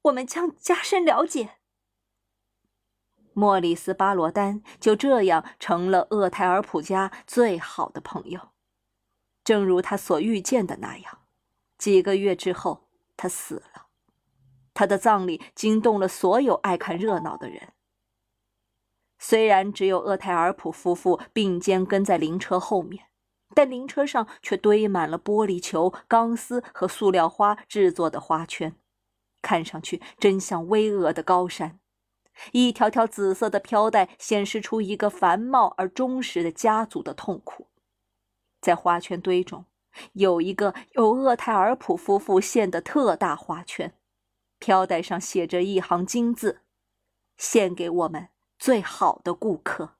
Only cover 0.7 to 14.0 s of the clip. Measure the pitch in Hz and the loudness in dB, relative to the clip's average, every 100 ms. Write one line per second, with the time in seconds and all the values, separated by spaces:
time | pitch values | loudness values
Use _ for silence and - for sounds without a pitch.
0.7 | 349 - 381 330 - 339 294 208 _ _ | -2 0 0 2 2 -2 -4 -8 _ _
1.7 | _ _ _ _ _ _ _ _ _ _ | _ _ _ _ _ _ _ _ _ _
2.7 | _ _ _ _ _ _ - 208 190 170 | _ _ _ _ _ _ 2 4 4 2
3.7 | 170 - 190 196 190 165 202 202 208 - | -2 -4 0 2 2 0 0 -2 -4 -12
4.7 | - 220 214 277 254 190 165 - - - | 0 2 2 4 4 4 2 0 -14 -4
5.7 | 175 180 185 - 214 190 - 185 185 202 | -2 2 2 2 0 0 0 2 2 0
6.7 | 165 156 190 190 - - 247 240 170 - | -6 -2 -2 -2 -6 -4 2 2 0 -6
7.7 | - - - - - - 180 - _ _ | -6 -6 -8 -12 -12 -12 -14 -14 _ _
8.7 | _ _ _ _ _ _ _ - 214 190 | _ _ _ _ _ _ _ 0 2 4
9.7 | 180 185 202 - 165 208 214 180 254 185 | 0 0 -6 -2 -2 0 -2 0 -2 -2
10.7 | - 98 92 - - _ _ _ _ _ | -8 -12 -14 -20 -20 _ _ _ _ _
11.7 | _ 208 190 185 196 196 175 185 180 180 | _ 4 4 4 0 0 -2 -4 -4 -4
12.7 | - _ _ _ - 185 - - - _ | -6 _ _ _ -10 -8 -8 -10 -14 _
13.7 | - _ _ | -20 _ _